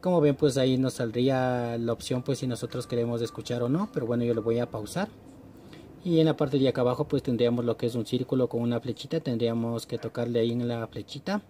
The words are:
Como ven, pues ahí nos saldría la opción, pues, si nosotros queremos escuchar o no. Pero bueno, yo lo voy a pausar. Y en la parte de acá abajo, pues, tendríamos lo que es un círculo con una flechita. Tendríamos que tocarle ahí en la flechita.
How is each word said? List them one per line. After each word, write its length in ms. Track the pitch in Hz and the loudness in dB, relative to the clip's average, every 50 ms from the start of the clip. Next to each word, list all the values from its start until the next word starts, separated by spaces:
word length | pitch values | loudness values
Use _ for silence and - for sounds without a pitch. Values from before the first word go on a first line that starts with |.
Como 180 | - 185 180 170 | 0 2 4 6
ven, 160 | 147 147 135 | 6 4 4
pues 220 | 131 151 147 123 | 4 2 2 2
ahí 200 | 135 127 131 131 | 2 2 4 4
nos 180 | 127 131 131 123 | 2 2 0 -2
saldría 800 | - 127 117 107 120 123 135 135 131 127 127 123 123 120 120 117 | -2 -6 -2 0 0 2 2 2 2 2 0 0 0 -2 -2 -4
la 160 | 117 117 117 117 | -2 -2 -2 -2
opción, 300 | - - - 131 123 123 | -4 -2 -4 -4 -4 -2
pues, 160 | - 135 - | -2 -4 -2
si 80 | - | -2
nosotros 400 | 127 123 - - 120 - 127 120 | -4 -4 -4 -6 -6 -6 -8 -6
queremos 340 | - 131 120 117 117 120 117 | -2 -2 -2 0 0 -2 -2
escuchar 420 | 117 113 - - - - 123 120 120 | -4 -6 -6 -12 -6 -4 -2 -2 0
o 60 | 120 | 0
no. 200 | 135 175 202 214 - | 2 0 0 -2 -4
Pero 120 | 160 127 | -4 -2
bueno, 200 | 113 120 120 120 | 0 0 0 2
yo 80 | 117 120 | 2 0
lo 80 | 113 | 0
voy 180 | 101 117 117 117 | 2 0 0 0
a 100 | 120 117 | 0 -2
pausar. 380 | - 113 104 104 - 170 196 214 - - - - - - - - - - - - - - - - - - - | -4 -10 -8 -6 -4 -4 -4 -4 -6 -18 -20 -20 -20 -20 -20 -20 -20 -20 -20 -20 -20 -20 -20 -20 -20 -10 -2
Y 160 | 175 170 160 | 2 4 6
en 60 | 160 | 6
la 100 | 160 147 | 6 4
parte 240 | - 156 135 135 139 | 2 0 2 4 4
de 80 | 135 | 4
acá 140 | 131 - 135 | 4 4 2
abajo, 260 | 123 123 123 - 147 | 2 2 2 0 -2
pues, 160 | - - 135 - | 0 0 -2 0
tendríamos 400 | - 123 113 120 120 120 120 120 | 0 0 2 2 2 2 2 0
lo 140 | 120 113 | -2 -2
que 80 | - - | 0 -2
es 100 | 120 117 | -2 -2
un 100 | 123 110 | -2 -4
círculo 440 | - - 123 127 - - 131 127 120 | -2 -2 -2 0 0 0 0 0 0
con 120 | - 120 | 0 -2
una 200 | 120 120 117 117 | 0 0 -2 -2
flechita. 400 | - 123 110 - - 139 - 165 | -2 -6 -8 -8 -6 -4 -4 -4
Tendríamos 640 | 156 143 123 113 120 117 113 117 117 117 117 117 - | -2 -2 -2 0 0 0 0 0 -2 -2 -2 -4 -6
que 120 | - - | -6 -8
tocarle 440 | 117 - 113 - - 120 120 120 117 | -8 -8 -6 -4 -4 -4 0 2 2
ahí 100 | 113 117 | 2 2
en 160 | 117 123 120 | 0 0 -2
la 180 | 120 120 117 113 | -2 -4 -4 -6
flechita. 540 | 113 - 110 104 - - 139 - - 196 208 - - | -8 -8 -12 -12 -10 -12 -10 -4 -2 -4 -4 -4 -8